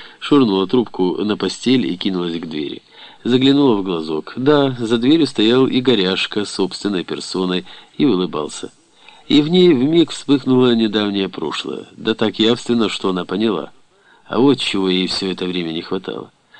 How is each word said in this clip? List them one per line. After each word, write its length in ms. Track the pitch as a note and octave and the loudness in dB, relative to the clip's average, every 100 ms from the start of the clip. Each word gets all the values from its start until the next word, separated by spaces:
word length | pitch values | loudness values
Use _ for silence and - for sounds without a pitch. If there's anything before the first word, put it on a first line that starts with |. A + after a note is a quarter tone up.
| - - | -20 -10
швырнула 480 | - D3 A#2 F#2+ F#2 | 2 4 4 2 2
трубку 560 | B2+ G#2+ - F#2 - | 0 0 0 -2 0
на 120 | G#2 F#2+ | -2 -2
постель 500 | F#2+ - A#2+ C3 D#2+ | -4 -4 0 0 0
и 100 | F2+ | -4
кинулась 420 | G2+ F#2 F2 E2 | -4 -2 -4 -6
к 80 | E2 | -8
двери. 360 | D#2 C#2+ - _ - - - | -8 -8 -10 _ -20 -20 -10
Заглянула 540 | A2 B2+ C3+ C#3+ C#3 G#2 | 0 2 4 4 4 2
в 80 | |
глазок. 480 | F#2+ E2+ D#2+ D#2 - - | 0 -4 -4 -6 -6 -2
Да, 360 | C3 D3 C3+ B2 | 2 4 2 0
за 200 | A2+ A#2 | -2 0
дверью 280 | B2 D#3+ C#3 | 2 2 2
стоял 420 | - G#2+ B2+ C3 | 2 2 4 2
Игоряшка 760 | B2+ B2+ A2+ F#2 F#2 - G#2+ | 2 2 2 2 -2 -4 -6
собственной 600 | G2+ - F#2 - G#2 F#2 | -6 -4 -4 -4 -4 -4
персоной 600 | D#2+ D2 - F#2 F#2 F2+ - - - - | -4 -8 -6 -4 -2 -2 -6 -16 -12 0
и 80 | |
улыбался. 680 | D3 F#2 F2 D#2 D2+ - - _ _ _ - - - | 2 2 0 -4 -8 -10 -14 _ _ _ -20 -14 0
И 120 | C#3+ | 2
в 80 | D3+ | 4
ней 240 | F3+ F3+ | 6 6
вмиг 380 | C3 C#3 E3+ D3+ | 6 4 4 2
вспыхнуло 640 | - - C#3 C3 B2+ B2+ | 0 0 0 2 2 4
недавнее 540 | A#2 A2+ G#2+ G#2 G2 F#2+ | 2 0 0 -2 -2 -4
прошлое, 580 | - D#2 - - - - | -4 -6 -6 -8 -10 -12
да 220 | - - | -8 -4
так 240 | A2+ A2 F#2 | -2 -2 0
явственно, 500 | A2 A#2+ - A#2+ G#2 | 0 0 0 0 0
что 220 | - G2 | -2 -4
она 140 | F#2 | -4
поняла. 460 | F2 F#2+ A2+ F2 - - _ _ _ _ - | -4 -2 0 -2 -6 -14 _ _ _ _ -6
А 120 | G#2 | 2
вот 200 | C#3 B2+ | 2 2
чего 300 | - G2 F#2+ | -2 -2 0
ей 180 | F#2 F#2 | 0 -2
всё 240 | - F#2+ | -4 -6
это 160 | F2+ F2+ | -6 -6
время 260 | F2+ E2 | -6 -6
не 100 | E2 | -6
хватало. 500 | - F#2+ - - - _ _ | -6 -8 -8 -12 -12 _ _